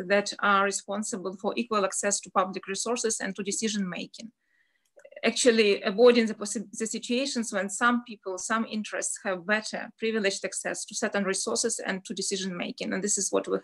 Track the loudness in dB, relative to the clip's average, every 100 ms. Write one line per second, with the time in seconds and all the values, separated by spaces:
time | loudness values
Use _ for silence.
0 | 2 2 2 0 4 4 4 0 -4 -6
1 | -4 -4 -6 -4 -2 -2 -2 0 0 0
2 | 0 -2 0 0 0 -2 -6 -4 -2 -2
3 | -2 -2 -4 -4 -4 -2 -2 -2 -4 -6
4 | -10 -12 -16 -18 _ _ _ _ _ -20
5 | -20 -4 -2 4 6 6 6 4 2 8
6 | 8 8 4 0 -6 -6 -8 -6 -6 -6
7 | -2 -2 0 -2 -2 -4 -4 2 2 2
8 | -2 -10 -8 -8 -2 -2 -2 -4 -6 -6
9 | -6 -6 -4 -4 0 -2 -2 -8 -10 -4
10 | -2 0 0 -2 -4 -6 -6 -6 -6 -4
11 | -2 0 0 0 0 0 0 -2 -4 -6
12 | -6 -6 -4 -2 -4 -4 -6 -6 -4 -2
13 | 0 0 0 0 0 -2